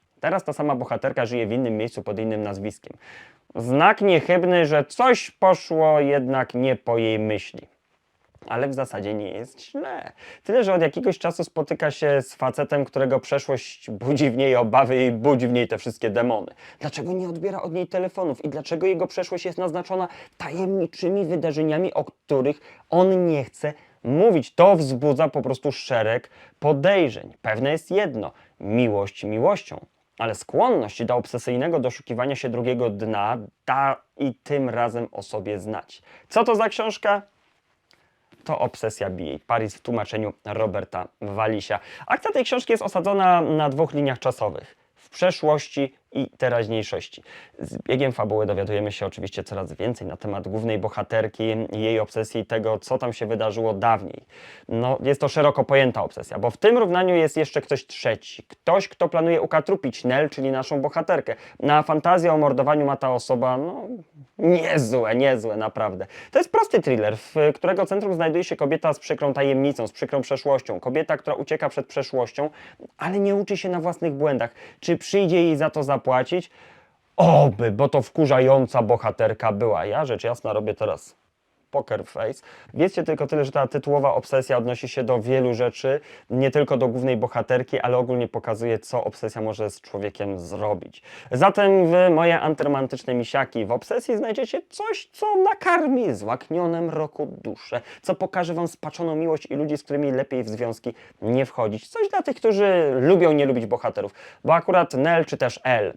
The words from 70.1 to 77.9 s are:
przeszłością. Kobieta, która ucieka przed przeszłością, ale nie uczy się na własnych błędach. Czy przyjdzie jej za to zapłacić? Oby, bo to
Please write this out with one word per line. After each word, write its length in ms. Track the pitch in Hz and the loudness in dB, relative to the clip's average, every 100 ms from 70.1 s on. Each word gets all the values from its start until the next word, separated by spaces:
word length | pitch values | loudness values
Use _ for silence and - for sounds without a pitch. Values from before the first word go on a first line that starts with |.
| 139 | -4
przeszłością. 580 | 123 135 147 135 - 92 | -2 -4 0 0 0 -8
Kobieta, 380 | 127 139 156 151 | -4 -2 -2 -4
która 180 | - - | -4 -6
ucieka 340 | 143 160 143 | -4 -4 -4
przed 180 | - 135 | -4 -6
przeszłością, 640 | 143 135 131 117 - 151 - - - - - | -6 -4 -2 -4 -4 -6 -8 -20 -20 -20 -10
ale 220 | 156 202 | -4 0
nie 160 | 202 202 | 0 0
uczy 220 | 202 196 | -2 -4
się 120 | 190 | -4
na 100 | 175 | -4
własnych 340 | 170 165 170 | -4 -2 -4
błędach. 400 | 139 156 127 117 - - - | 0 0 0 -2 -8 -20 -10
Czy 180 | - 170 | -2 -2
przyjdzie 460 | - 202 185 175 | 0 0 4 4
jej 120 | 170 147 | 4 2
za 140 | 151 | 0
to 140 | 156 | -2
zapłacić? 640 | 139 135 - 127 127 180 - _ - - _ _ _ - | -2 0 2 0 2 -2 -4 _ -20 -20 _ _ _ 4
Oby, 540 | 165 147 143 101 117 | 6 8 6 4 0
bo 180 | 101 | 2
to 120 | 139 | 2